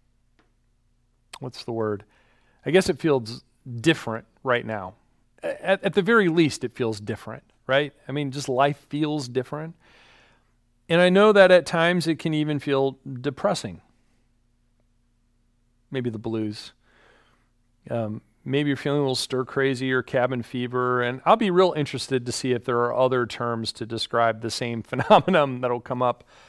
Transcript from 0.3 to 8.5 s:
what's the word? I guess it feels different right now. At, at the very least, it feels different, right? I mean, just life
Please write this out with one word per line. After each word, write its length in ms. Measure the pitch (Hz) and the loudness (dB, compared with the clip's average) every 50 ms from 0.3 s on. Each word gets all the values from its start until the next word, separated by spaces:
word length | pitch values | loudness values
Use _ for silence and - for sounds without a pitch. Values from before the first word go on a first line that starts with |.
| _ _ _ _ _ _ _ _ _ _ _ _ _ _ _ _ _ _ _ _ - - | _ _ _ _ _ _ _ _ _ _ _ _ _ _ _ _ _ _ _ _ -16 -14
what's 260 | 135 127 - - - | -12 -12 -12 -12 -10
the 60 | - | -8
word? 320 | 117 113 110 107 104 98 - _ _ _ _ _ _ _ _ _ _ _ _ | -4 -4 -2 -2 -4 -6 -8 _ _ _ _ _ _ _ _ _ _ _ _
I 60 | 147 | 2
guess 180 | 151 190 - - | 2 2 2 2
it 80 | 165 | -2
feels 460 | - - 160 143 131 117 107 120 127 - _ _ _ _ 131 120 120 | -2 0 0 2 0 0 -4 -12 -16 -18 _ _ _ _ -12 -10 0
different 460 | 110 160 156 - - 117 110 113 - _ _ _ - | 2 2 2 2 -2 -6 -6 -8 -8 _ _ _ -2
right 220 | 135 123 120 - | 0 0 0 0
now. 300 | 110 110 104 92 92 - _ _ _ _ _ _ _ _ _ - | -4 -6 -8 -8 -10 -14 _ _ _ _ _ _ _ _ _ -10
At, 400 | - - - - 175 196 190 - | -10 -10 -6 -2 -2 -2 0 0
at 100 | 196 156 | 0 0
the 80 | 208 | 0
very 280 | 180 190 233 226 202 170 | 2 4 4 4 4 4
least, 340 | 160 175 165 135 - - - | 4 4 2 2 0 -2 -6
it 100 | 117 - | -8 -4
feels 260 | - 123 113 110 104 | -4 -4 -4 -4 -4
different, 440 | 104 110 110 - - 110 113 - - _ _ _ _ | -6 -8 -8 -8 -10 -14 -16 -16 -18 _ _ _ _
right? 260 | - 131 139 151 139 - _ _ | 0 2 2 2 0 -6 _ _
I 40 | - | -8
mean, 200 | 135 147 147 139 | -6 -4 -4 -4
just 180 | 127 143 139 | -6 -6 -6
life 380 | - | -2